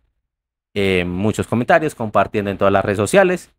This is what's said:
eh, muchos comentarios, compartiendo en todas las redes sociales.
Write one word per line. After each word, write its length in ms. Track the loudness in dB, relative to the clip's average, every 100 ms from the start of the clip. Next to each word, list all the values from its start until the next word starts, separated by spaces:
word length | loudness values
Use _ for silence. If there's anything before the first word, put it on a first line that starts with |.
| _ _ _ _ _ _ _
eh, 320 | -4 0 0
muchos 420 | -2 -2 -2 -2 -4
comentarios, 480 | -2 2 0 0
compartiendo 560 | -6 -2 0 0 -2 -4
en 80 | 0
todas 140 | 2
las 120 | 2
redes 140 | 2 0
sociales. 520 | 2 2 2 0 -8